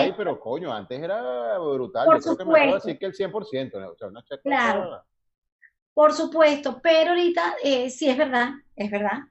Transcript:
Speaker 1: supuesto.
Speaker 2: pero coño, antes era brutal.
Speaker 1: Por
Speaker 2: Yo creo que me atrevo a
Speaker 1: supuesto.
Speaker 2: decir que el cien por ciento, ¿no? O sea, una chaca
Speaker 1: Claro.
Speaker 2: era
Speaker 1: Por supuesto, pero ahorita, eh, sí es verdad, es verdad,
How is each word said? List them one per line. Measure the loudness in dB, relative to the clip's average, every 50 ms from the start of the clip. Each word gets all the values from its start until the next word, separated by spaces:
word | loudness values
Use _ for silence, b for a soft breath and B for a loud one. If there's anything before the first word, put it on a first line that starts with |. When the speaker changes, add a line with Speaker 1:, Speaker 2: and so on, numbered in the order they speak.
| 4 2
Speaker 1:
supuesto. | 0 -4
Speaker 2:
pero | -6 -6 -6 -6
coño, | -6 -8 -8 -8 -6 -8 -8
antes | -8 -8 -10 -10 -8
era | -6 -6 -6 -6 -6 -6 -6 -6 -4 -4 -4 -2
brutal. | -2 -2 -2 -2 -4 -4 -4 0 4
Speaker 1:
Por | 4 4
Speaker 2:
Yo | 4 2
creo | -2 -4
que | -4 0
me | 4 4
atrevo | 6 6
a | 4
Speaker 1:
supuesto. | 2 0 -2 -4
Speaker 2:
decir | -6 -6
que | -6
el | -8 -6
cien | -6 -6 -6 -4
por | -8 -8
ciento, | -6 -6 -6 -6 -6 -10 -12
¿no? | -14 -14
O | -14
sea, | -14 -14 -14
una | -14 -16 -16
chaca | _ -16 -10 -6
Speaker 1:
Claro. | -2 -2 0 0 0 0 -2 -4 -6
Speaker 2:
era | -10 -14 -18 _ _ _ _ _ _ _ _ _ _ _ b b b _ _ _ _
Speaker 1:
Por | 6 6 6 6
supuesto, | 4 -2 -2 4 4 4 6 4 2 -2 -6 -6 0 2
pero | 4 4 6 4 4
ahorita, | 4 2 2 2 2 0 0 -2 -2 -2 0
eh, | 0 0 2 0 -2
sí | -4 -2 0 0
es | 2 2
verdad, | 0 0 2 0 0 0 -4 -8 -16 _ _
es | -8 -6 -4
verdad, | -4 -2 -2 -2 -4 -6 -8 -10